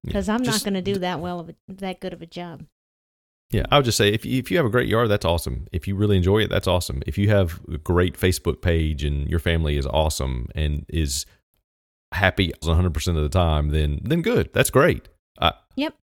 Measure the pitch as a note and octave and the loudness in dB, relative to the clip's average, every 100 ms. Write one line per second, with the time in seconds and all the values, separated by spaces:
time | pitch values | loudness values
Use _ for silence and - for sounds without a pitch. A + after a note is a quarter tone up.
0 | - G#3 F#3+ A3 B3+ G#3+ G#3 F#3+ F3+ G3+ | -2 -2 0 0 0 -2 -2 -4 -2 -4
1 | F3+ E3 F3 F3 E3+ - - F#3+ G3 F#3 | -4 -6 -6 -8 -12 -18 -20 -12 -10 -8
2 | F#3 F3 E3 - F3 D#3+ D#3 _ _ _ | -12 -12 -16 -14 -14 -14 -20 _ _ _
3 | _ _ _ _ _ G#2+ - C#3+ B2+ - | _ _ _ _ _ -2 2 2 2 2
4 | G2+ A2 - B2+ A#2+ F3 C3 A#2 A#2 G#2+ | 2 2 -2 -4 0 0 2 0 2 0
5 | A#2+ G#2 - E2+ - B1 - F2 - G2 | 2 0 0 -2 -2 -8 -6 -6 -4 -2
6 | G#2 G2 F2 G#2 G2+ F2+ F#2+ F2+ - C2+ | 2 4 4 4 2 0 2 0 0 -8
7 | - D#2+ G2+ G#2 F2+ E2 - D#2 - F2 | -6 0 2 4 2 -2 -10 -10 0 2
8 | F2+ - F#2 F2+ - D#2 F#2 E2 D#2 D2+ | 2 2 0 2 -2 -2 0 2 0 0
9 | D2 C#2+ C#2+ E2 F2 E2 D#2 D2 C2+ D#2 | -2 -2 -2 -2 0 0 0 0 0 0
10 | D#2 - C2+ B1+ B1+ - D2+ D2+ - D#2+ | 0 0 -4 -4 -6 -4 -2 -2 -4 -2
11 | D2+ C#2 - _ _ _ _ _ _ _ | -2 -2 -8 _ _ _ _ _ _ _
12 | _ F2 F#2+ - F2+ - D#2+ E2 F2+ D2 | _ 0 0 2 -2 -2 0 2 2 0
13 | - E2+ D2+ F#2 E2+ D2+ D2 D2+ D2 C#2+ | -2 0 0 2 2 2 2 2 0 -2
14 | - E3 E3+ A#3+ - - C3 B2+ D#3+ G#2+ | -2 0 2 0 0 0 2 4 4 2
15 | - _ _ - D#2+ - _ - D4+ - | -6 _ _ -2 -2 -2 _ -6 -6 -6